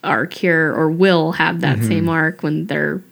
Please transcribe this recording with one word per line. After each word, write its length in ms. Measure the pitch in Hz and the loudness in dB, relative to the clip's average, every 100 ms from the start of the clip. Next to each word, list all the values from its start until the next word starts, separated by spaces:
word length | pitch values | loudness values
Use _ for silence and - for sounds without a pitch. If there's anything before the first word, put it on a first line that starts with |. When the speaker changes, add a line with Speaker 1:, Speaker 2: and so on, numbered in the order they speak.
Speaker 1:
arc 300 | - 131 156 | 0 -2 -2
here, 400 | - 185 160 160 | -2 0 2 2
or 160 | - 156 | 0 0
will 420 | 165 190 175 160 | 2 4 4 2
have 280 | 175 160 170 | 0 0 0
that 180 | 170 117 | -2 0
Speaker 2:
Mm-hmm. 100 | 110 | 0
Speaker 1:
same 200 | - 165 | 0 0
arc 340 | 165 156 160 | 0 0 -2
when 240 | 151 156 175 | -4 -4 -4
they're 360 | 147 147 165 - | -4 -2 -4 -8